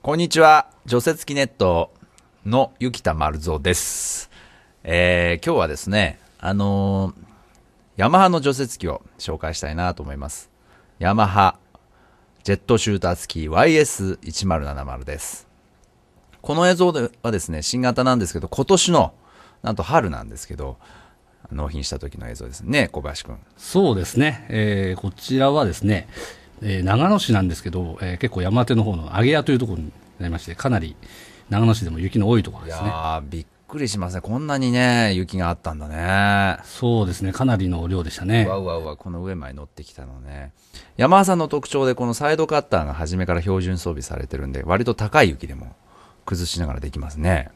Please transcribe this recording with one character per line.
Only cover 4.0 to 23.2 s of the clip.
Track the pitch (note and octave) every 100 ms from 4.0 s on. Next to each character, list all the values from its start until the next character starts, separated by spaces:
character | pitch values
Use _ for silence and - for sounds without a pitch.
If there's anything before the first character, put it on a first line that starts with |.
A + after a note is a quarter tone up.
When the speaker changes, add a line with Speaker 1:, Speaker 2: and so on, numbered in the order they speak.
| - - - - - - _ _
Speaker 1:
え | - F2 F2+ F2 F2 E2+
ー、 |
今 | -
日 | D3
は | D#2+
で | D2
す | -
ね、 | G#2 F2+ - _ _
あ | F2+
の | G2+ G2+ G2 G2 G2 F#2+
ー、 | - F2 - _ _ _ _ _
ヤ | - G#2+
マ | F3
ハ | F#3+
の | E3+
除 | C#3
雪 | C3 C3 -
機 | F2
を | - - -
紹 | - D#2
介 | D#2
し | D#2+
た | D2
い | D#2+
な | F2+
と | E2+
思 | D2
い | C#2
ま | C#2
す。 | - - _ _ _ _ _
ヤ | F2
マ | G#2+
ハ | G2+ G#2 F#2+ - _ - _ _ _ _ _ _
ジ | -
ェ | G2
ッ |
ト | - A2+
シ | A2+
ュ |
ー | G2
タ | F2
ー |
付 | F2 - E2+
き | D#2
ワ | D#2+
イ | D#3 D#3
エ |
ス | D3 - F#2+ F2
一 | D#2 D#2+
〇 | G2 D#2+
七 | C#2 C#2
〇 | C2+ C2
で | C2 C#2
す。 | - - _ _ _ _ _ _ _ _ _ -
こ | -
の | D3+ F3+
映 |
像 | F3+ F3+
で | D#3 A#2 _
は | A#2
で | G#2
す | -
ね、 | D#2
新 | - B2
型 | B2+ A#2+
な | B2+
ん | B2
で |
す | F#2
け | E2+
ど、 | -
今 | -
年 | C3+ F#3 -
の、 | D#3+ G2 - _ - - _
な | A2+
ん | G2+
と |
春 | - D#3+ G#2
な | B1+
ん | G#1
で |
す | A1 -
け | C#2+
ど、 | C2+ C2 - - - _ _ _ -
納 | C#2+ D2
品 | D2
し | C2+
た | C#2
時 | C2+ -
の | A#1
映 |
像 | A#1
で | A#1+
す | -
ね、 | - C#3+ A2
小 | -
林 | C#2+ C#2+